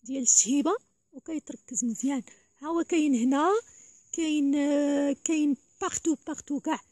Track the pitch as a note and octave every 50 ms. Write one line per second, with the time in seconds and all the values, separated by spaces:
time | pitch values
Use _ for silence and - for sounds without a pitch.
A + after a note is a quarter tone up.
0 | - A3+ C4 C4+ B3 - - - - G3+ C4+ C#4+ A3+ D#4+ G4+ B4 _ _ _ _
1 | _ _ _ C4 _ - D#4+ D4 _ - - - _ - B3+ - B3 A#3+ G#3+ -
2 | - C4+ C#4+ C4 - - - _ _ _ _ _ C#4 D#4 E4+ E4+ D#4+ - F4 D#4+
3 | D4+ D4+ C4 A3+ A#3 C4 C4+ C#4 D4+ F4+ G4+ A4+ - - - - - - _ _
4 | _ _ - - E4 D#4 D4+ D4+ C#4+ C#4 C#4 D4 C#4+ D4 C#4+ C#4+ C#4+ C#4+ C#4+ C#4+
5 | C#4+ C#4+ C#4 - _ - E4 D4+ D4+ D4 C4+ - _ _ _ _ F#4+ F4+ - -
6 | - E4 D4+ - _ - D4 - - - D4 C4 - D#4+ C#4+ - _ _